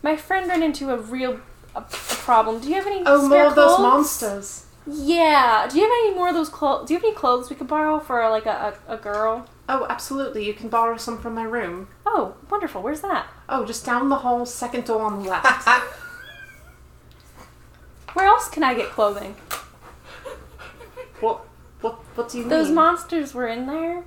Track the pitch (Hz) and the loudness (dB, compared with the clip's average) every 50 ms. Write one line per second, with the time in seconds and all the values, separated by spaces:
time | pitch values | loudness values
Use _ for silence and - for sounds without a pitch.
0 | - 294 311 311 - - 370 381 370 349 359 339 330 320 285 - 277 269 254 233 | 0 -2 -2 -2 -2 -2 -2 -2 0 0 0 0 0 0 -2 -2 -4 -4 -4 -6
1 | 214 220 240 262 262 247 247 254 - - - - - - - - 240 - - - | -6 -8 -6 -4 -4 -4 -4 -6 -10 -20 -20 -20 -20 -14 -14 -14 -12 -12 -14 -14
2 | - - - - - - 240 226 220 220 226 233 233 277 320 392 392 403 403 381 | -8 -8 -8 -8 0 4 4 4 6 4 0 -4 -2 -2 -2 -2 -2 -2 -4 0
3 | 359 320 285 285 277 277 285 294 294 294 294 294 294 285 349 370 392 247 269 294 | 4 6 6 6 6 6 8 8 8 8 8 8 8 8 8 8 6 6 6 6
4 | 294 294 - - 240 208 202 202 196 - - - - - - - - 302 285 302 | 4 0 -2 -4 -4 -4 -4 -6 -10 -12 -16 -16 -20 -20 -20 -18 -14 -12 -10 -6
5 | 277 277 339 339 330 311 302 285 254 240 226 214 214 240 262 302 403 440 494 480 | 0 0 2 4 6 6 6 6 6 6 4 4 2 2 2 2 4 4 4 4
6 | 466 427 381 359 359 359 349 339 320 302 - - 311 277 277 - - 247 302 349 | 2 0 0 0 0 0 0 0 -2 -4 -4 -2 0 0 0 0 -2 -2 -4 0
7 | - 440 427 - - 254 247 247 247 - 285 - 285 254 311 302 302 311 311 302 | 0 -2 -2 0 0 2 2 2 0 -6 -12 -12 -8 -4 -2 -2 0 0 0 -2
8 | 302 - 262 240 226 220 220 220 220 220 208 - - 208 202 - - - 226 220 | -2 -2 -2 0 2 2 0 0 -2 -2 -4 -4 -4 -8 -8 -10 -14 -14 -14 -12
9 | - 208 202 208 214 220 226 240 240 - - _ - - 262 269 247 - 240 - | -10 -8 -4 -2 -2 -2 -2 -4 -8 -16 -20 _ -8 -6 -4 -4 -4 -4 -8 -10
10 | - - 269 277 269 240 202 214 208 208 208 - - 226 233 233 226 233 233 226 | -8 -8 -6 -6 -6 -6 -6 -6 -6 -6 -8 -8 -10 -2 0 0 0 0 -2 -4
11 | - 240 226 220 - 233 226 226 226 220 226 240 214 175 175 180 196 - - - | -8 -10 -10 -8 -10 -10 -8 -8 -8 -6 -6 -6 -6 -6 -8 -10 -14 -16 -20 -6
12 | - 403 453 370 233 185 - - - - - 415 381 311 - 190 185 240 302 302 | -6 -2 -2 -2 -2 -4 -8 -16 -10 -6 -6 -4 -4 -6 -8 -6 -6 -6 -8 -6
13 | - 392 349 220 - - - - - - - 269 220 202 233 - - 254 240 247 | -4 -4 -4 -4 -4 -8 -16 -20 -12 -6 -6 -4 -4 -6 -8 -10 -4 -2 -2 0
14 | 254 277 269 - - 247 240 240 240 240 - - 277 247 - 240 240 - 226 220 | 2 0 0 0 0 0 0 0 -2 -6 -8 -10 -8 -6 -6 -6 -4 -2 -2 0
15 | 214 214 208 202 202 190 185 165 - - - - - 226 247 247 240 - - - | 0 -2 -4 -4 -6 -4 -4 2 2 2 2 4 2 2 2 2 2 -4 -12 -14
16 | - - - - - - - - - - - - - - - - - - - - | -18 -18 -18 -18 -20 -20 -20 -20 -20 -20 -20 -20 -20 -20 -20 -20 -20 -20 -20 -20
17 | _ - - - - - - - - - - - - - - - - - - - | _ -20 -20 -20 -20 -20 -20 -20 -20 -20 -20 -20 -20 -20 -20 -20 -20 -20 -20 -20
18 | - - - 349 381 392 427 - - - - 311 311 262 247 226 - - - - | -20 -8 -4 2 4 4 4 4 2 -6 -4 -2 0 0 0 -2 -4 -6 -2 0
19 | 220 208 202 202 208 190 208 - - - - - - - - - - - - - | 0 0 0 -4 -12 -14 -16 -18 -12 -12 -10 -10 -12 -18 -20 -20 -20 -20 -20 -20
20 | - - - - - 523 - - - - - - - - - - 480 - - - | -20 -20 -20 -18 -16 -16 -16 -16 -18 -20 -20 -20 -20 -20 -20 -20 -20 -20 -18 -20
21 | 508 - - - - 226 - - - - - - - - - - - 220 226 - | -20 -20 -12 -4 -2 -2 -2 -2 -8 -20 -20 -20 -20 -20 -20 -8 -8 -8 -8 -8
22 | - - - - 240 240 - 240 233 240 294 320 320 285 302 330 311 330 349 339 | -18 -16 -8 -8 -8 -6 -6 -8 -4 0 0 0 2 2 4 4 4 4 2 0
23 | - - 339 330 294 269 - 247 247 226 226 233 254 262 285 320 330 339 349 349 | -4 -4 -4 -4 -4 -4 -6 -6 -6 -4 -4 -6 -6 -6 -6 -6 -4 -4 -6 -8
24 | 349 | -10